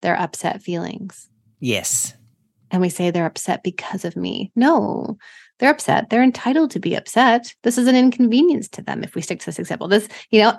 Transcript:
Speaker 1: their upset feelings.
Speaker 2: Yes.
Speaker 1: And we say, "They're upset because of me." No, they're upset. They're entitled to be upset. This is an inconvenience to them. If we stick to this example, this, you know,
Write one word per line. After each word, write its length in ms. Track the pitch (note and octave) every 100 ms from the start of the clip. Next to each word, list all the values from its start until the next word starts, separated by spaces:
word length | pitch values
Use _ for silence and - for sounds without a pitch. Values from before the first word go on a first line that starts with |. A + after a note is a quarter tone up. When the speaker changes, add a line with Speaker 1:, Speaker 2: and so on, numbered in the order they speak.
Speaker 1:
their 180 | F3 F3
upset 420 | F3 - - -
feelings. 680 | - E3+ - - F#3+ - - _ _ -
Speaker 2:
Yes. 540 | C3 G2+ - - - - _ _ _ _ -
Speaker 1:
And 100 | F#3
we 80 | F3+
say, 200 | D#3+ F3
"They're 160 | F3 D#3+
upset 380 | - - -
because 420 | F#3 - - F#3+ F3
of 100 | F3
me." 360 | - - G3 A#3
No, 640 | C4+ D#4 G3+ - - G#3 - - _ -
they're 140 | C4
upset. 380 | D4 - - A3+
They're 100 | A3+
entitled 480 | C4 A#3+ A#3+ C#4+ D4+
to 80 | F3
be 140 | E3
upset. 600 | - - A3 B3+ A#3 A#3+ -
This 160 | A#3+ A#3+
is 80 | B3
an 80 | B3+
inconvenience 720 | B3+ A#3+ A#3+ A#3+ E4+ C#4+ G#3
to 140 | -
them. 200 | - C#2
If 120 | - D#3
we 60 |
stick 160 | D#3+ F3+
to 60 | -
this 100 | E3
example, 300 | F3 D#3+ E3
this, 200 | G3+ G#3 - -
you 100 | G#3+
know, 160 | G#3+